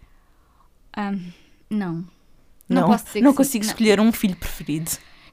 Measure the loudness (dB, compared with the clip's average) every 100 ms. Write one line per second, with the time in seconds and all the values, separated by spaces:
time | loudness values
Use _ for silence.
0 | -20 _ _ _ _ _ _ _ _ -8
1 | -6 -6 -8 -18 _ _ -6 -4 -4 -6
2 | -8 _ _ -20 _ _ -2 2 4 2
3 | 0 2 2 4 2 -2 -4 0 2 4
4 | 4 2 -2 -2 -8 -10 -6 -6 -6 -10
5 | -12 -20 -6